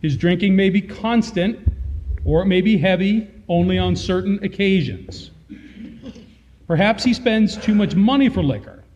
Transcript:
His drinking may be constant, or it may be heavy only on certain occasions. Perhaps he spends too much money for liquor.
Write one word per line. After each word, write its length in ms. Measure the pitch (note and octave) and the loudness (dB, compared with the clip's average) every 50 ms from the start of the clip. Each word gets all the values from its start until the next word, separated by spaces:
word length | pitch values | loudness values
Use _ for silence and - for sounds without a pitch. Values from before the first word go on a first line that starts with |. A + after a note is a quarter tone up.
His 160 | - D#3 C#3 | -2 -2 -2
drinking 380 | A#2+ - F3 F3+ F3+ G3 G3+ F#3+ | 0 2 0 2 2 2 2 4
may 160 | F#3+ G3 F#3+ | 4 4 4
be 100 | F3+ G3+ | 2 2
constant, 760 | G3 - - - - A3 A#3 A#3 A3+ - - F3+ F3 G3+ A#3 - - - - - - - - - - - - - - | -2 -2 -12 -8 -4 0 0 0 0 0 -2 -2 -2 -2 -4 -2 -2 -4 -2 -2 -8 -8 -8 -8 -6 -6 -6 -4 -2
or 180 | - D3+ D#3+ F#3 | 0 0 2 2
it 40 | |
may 140 | G3 F#3 F#3 | 2 2 2
be 180 | F3+ G#3 A3 F#3 | 4 4 2 4
heavy 500 | C#3 F#3+ F#3 F#3 F#3+ G3 G#3 A3+ G#3+ - - - - - | 4 2 2 2 2 0 0 0 -2 -6 -14 -20 -6 -2
only 280 | F3 E3+ F3 F3+ F#3 | 0 2 2 2 2
on 200 | F#3 F#3 F3+ F#3 | 0 0 0 -2
certain 420 | F#3 - - F#3 F#3 F#3 G3+ G3 G3+ G3 | -2 -2 -2 -2 -2 -2 -4 -6 -4 -6
occasions. 880 | G3 F#3 - G3+ G3 F#3+ F#3 D3 A#2+ - F2+ - - - - - - - - _ _ - - - - - G3+ A3+ - A#3 - - C4 - - - - - _ _ _ - _ _ - | -8 -4 -2 0 2 2 2 0 -2 -6 -10 -14 -16 -18 -18 -18 -20 -20 -20 _ _ -20 -20 -20 -20 -20 -18 -18 -18 -18 -18 -20 -20 -20 -20 -20 -20 -20 _ _ _ -20 _ _ -4
Perhaps 340 | E3+ D#3 F#3+ G#3 A3+ - - | 0 0 2 2 0 0 0
he 100 | B3 A#3+ | 0 0
spends 440 | - - A#3+ A3 A3 A3 G3+ - | 0 0 0 2 2 2 0 0
too 180 | - - - G#3+ | -4 -2 0 2
much 220 | G#3 G#3 F3 C#3 | 2 2 2 2
money 320 | E3+ G3 A3 C4+ C#4 C#4 B3 | 2 2 4 4 4 2 2
for 140 | - F#3+ E3+ | 2 0 -2
liquor. 420 | C#3+ A#2+ G#2 - - - - - _ - | -2 -2 -4 -8 -16 -20 -20 -20 _ -20